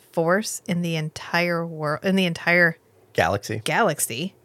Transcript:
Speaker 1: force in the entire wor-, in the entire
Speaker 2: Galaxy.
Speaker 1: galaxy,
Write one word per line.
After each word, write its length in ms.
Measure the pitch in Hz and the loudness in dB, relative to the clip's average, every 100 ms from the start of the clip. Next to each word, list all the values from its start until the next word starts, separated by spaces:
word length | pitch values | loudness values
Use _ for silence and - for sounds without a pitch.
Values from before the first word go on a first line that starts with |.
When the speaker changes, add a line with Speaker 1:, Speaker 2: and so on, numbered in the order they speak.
| _ | _
Speaker 1:
force 500 | - 165 190 220 - - | -2 2 2 0 -8 -4
in 160 | 175 | -4
the 140 | 175 160 | -2 -4
entire 680 | 156 - - 170 175 170 | -6 -8 -4 0 0 -2
wor-, 360 | 170 156 151 151 | -4 -6 -4 -2
in 140 | 196 190 | 0 2
the 100 | 180 | 2
entire 520 | 170 - 175 170 - _ _ _ | 0 2 4 4 2 _ _ _
Speaker 2:
Galaxy. 500 | - 85 98 - 107 | 0 2 2 -2 -6
Speaker 1:
galaxy, 680 | 131 165 214 147 - 120 185 _ | -2 2 2 0 -4 -4 -8 _